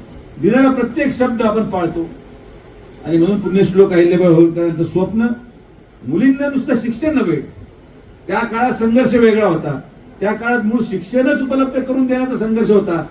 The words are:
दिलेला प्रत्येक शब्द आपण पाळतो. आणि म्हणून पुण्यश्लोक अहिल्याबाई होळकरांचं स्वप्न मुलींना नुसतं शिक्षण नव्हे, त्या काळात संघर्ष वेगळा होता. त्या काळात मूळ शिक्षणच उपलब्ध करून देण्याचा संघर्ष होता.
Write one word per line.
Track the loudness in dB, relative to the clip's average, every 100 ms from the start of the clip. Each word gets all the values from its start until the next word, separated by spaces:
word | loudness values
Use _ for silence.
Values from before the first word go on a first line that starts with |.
| -18 -20 -20 -4
दिलेला | 0 4 2
प्रत्येक | 2 -2 -2 -2
शब्द | -2 -2 0
आपण | -2 -2 -2
पाळतो. | -2 -4 -4 -8 -10 -20 -20 -20 -20 -20 -20 -20 -14
आणि | -2 0
म्हणून | 2 0
पुण्यश्लोक | 0 2 2 4 4
अहिल्याबाई | 4 4 4 4
होळकरांचं | 6 4 2 -2 -2
स्वप्न | -2 -2 -2 0 -2 -2 -12 -20 -20 -20 -20 -16
मुलींना | -4 0 2 2 -2
नुसतं | -2 -2
शिक्षण | -2 -2 -4 -2
नव्हे, | 0 0 -4 -6 -16 -20 -20 -20 -20 -20 -16 -6
त्या | -4
काळात | -2 -2 -2
संघर्ष | 0 0 2 4
वेगळा | 4 4 4 2
होता. | 0 -4 -8 -10 -20 -20 -6
त्या | -4
काळात | -4 -2 -2
मूळ | 0 -2 -2
शिक्षणच | -6 -4 0 0 0
उपलब्ध | -2 -2 -2 -2
करून | -4 -2 0
देण्याचा | -2 -2 -4
संघर्ष | -2 0 2
होता. | 2 2 -4 -6